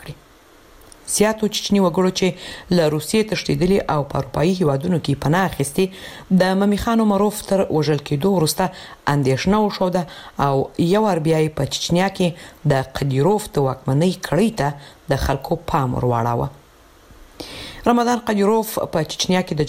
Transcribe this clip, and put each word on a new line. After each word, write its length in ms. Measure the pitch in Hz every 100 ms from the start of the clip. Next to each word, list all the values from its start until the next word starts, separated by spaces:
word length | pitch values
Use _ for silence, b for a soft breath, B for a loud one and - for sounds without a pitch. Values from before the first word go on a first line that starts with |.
کړي. 140 | - - - - - - - - - - - -
زیاتو 320 | 214 220 208
چچني 260 | - - 202
وګړو 300 | 185 160 185 185
چې 100 | 185 - B B B 175
له 120 | 156
روسیې 340 | 151 - 220 214
تښتېدلي 500 | 170 - 143 180 196 -
او 80 | 151 139
په 100 | -
اروپایي 320 | 135 - 156 185
هیوادونو 420 | 156 135 170 170
کې 160 | - 139
پناه 240 | 139 170 185
اخیستې، 340 | - 139 - 190 B B B B 185
د 180 | 185 190
ممی 180 | 202 202
خان 180 | - 226
عمروف 340 | 220 196 208 208 -
تر 120 | 190 196 156
وژل 260 | 143 143 -
کېدو 240 | 143 190
وروسته 300 | 190 156 - 185 B B B -
اندېښنه 460 | 147 131 131 185 214
وښوده 400 | 208 - 185 180 170 B B - 139
او 80 | 135 - - 170
یو 100 | 202 220
وار 140 | 170 156
بیا 100 | 156
یې 120 | 156 156
په 40 | 131 -
چچنیا 320 | - 175 190 190
کې 120 | 180 160 B B 147
د 200 | 139 135 -
قدیروف 480 | 143 131 151 208 -
د 100 | - 135
واکمنۍ 440 | 127 - 139 180 175 -
کړۍ 220 | 151 220 -
ته 80 | 143 147 B B -
د 80 | 139
خلکو 340 | - 139 - 165 -
پام 220 | 160 131
ورواړاوه. 540 | 127 123 117 117 117 139 - - - - - - - - - B B B B -
رمضان 300 | 240 240 240 226
قدیروف 480 | 208 196 226 214 -
په 320 | - 170 151
چچنیا 320 | - - 180
کې 120 | 180
د 60 | 156